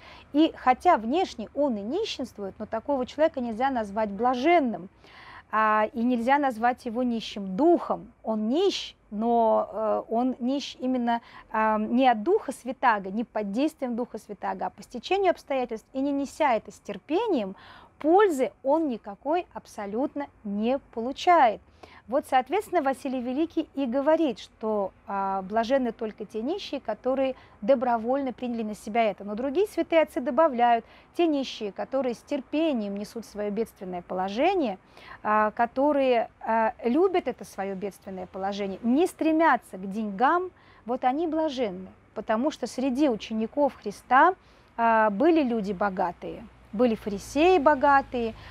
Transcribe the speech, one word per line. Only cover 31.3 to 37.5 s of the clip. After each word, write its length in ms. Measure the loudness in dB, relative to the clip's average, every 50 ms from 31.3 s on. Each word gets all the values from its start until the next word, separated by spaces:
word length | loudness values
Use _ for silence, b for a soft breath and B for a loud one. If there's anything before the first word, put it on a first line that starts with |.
| 2 0 -2 -6 -8 -10 -10 -10
которые 420 | -8 -10 -10 -6 -4 -2 -2 -2 -4
с 60 | -6
терпением 760 | -6 -6 -6 -6 -6 -4 -2 0 0 2 0 -2 -2 -4 -6
несут 300 | -8 -8 -10 -10 -14 -14
своё 240 | -12 -10 -6 -6 -4
бедственное 540 | -2 -4 -4 -6 -6 -14 -12 -10 -10 -10 -8
положение, 760 | -8 -6 -4 -4 -4 -2 0 2 2 2 2 0 -2 -4 -6 B B B B B B B B -2
а, 260 | 0 2 2 2 2
которые, 800 | 2 0 -2 -2 0 0 2 2 4 4 4 4 2 2 0 -2 _ _
а, 340 | -4 -2 0 2 2 0 -2 -2 -2
любят 440 | 0 2 4 2 4 2 0 -2 -2
это 160 | -6 -8 -10
своё 300 | -16